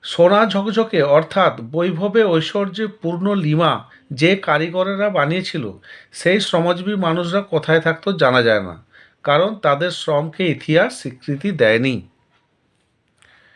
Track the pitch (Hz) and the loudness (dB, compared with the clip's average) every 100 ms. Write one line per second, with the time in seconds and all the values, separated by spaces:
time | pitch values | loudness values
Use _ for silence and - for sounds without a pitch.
0 | - - 175 202 220 196 202 214 226 180 | -12 2 4 4 2 0 -2 -2 0 0
1 | 143 147 156 196 180 120 117 151 180 165 | 4 4 2 2 2 0 -8 -4 -2 -2
2 | 202 214 214 165 156 202 196 175 220 - | 0 2 2 2 0 -4 -4 -4 -8 -6
3 | 165 175 196 202 151 151 170 120 - - | -6 -4 -2 0 0 2 2 0 -6 -20
4 | _ 131 160 196 190 151 165 175 185 196 | _ -2 2 2 0 0 0 -2 -4 -2
5 | 208 185 143 180 185 170 110 92 - - | -2 0 0 -2 -4 -8 -8 -12 -20 -20
6 | _ - 175 196 196 175 170 175 185 208 | _ -4 0 0 0 0 0 -2 -2 -2
7 | 175 165 170 190 196 160 - 160 160 160 | 0 -2 -2 -4 -2 -4 2 0 2 -2
8 | - 180 139 127 117 107 92 82 _ _ | -4 0 2 4 4 2 -2 -12 _ _
9 | _ _ - 143 190 214 156 139 175 165 | _ _ 0 2 2 0 0 0 -2 -4
10 | - 147 160 - 185 135 - 156 220 254 | -2 -2 -2 -4 -2 -2 0 2 2 -4
11 | 139 - - 139 196 170 113 113 135 120 | -14 -12 -8 -6 -4 2 4 4 0 -4
12 | 90 _ _ _ _ _ _ _ _ _ | -8 _ _ _ _ _ _ _ _ _
13 | _ _ _ _ _ | _ _ _ _ _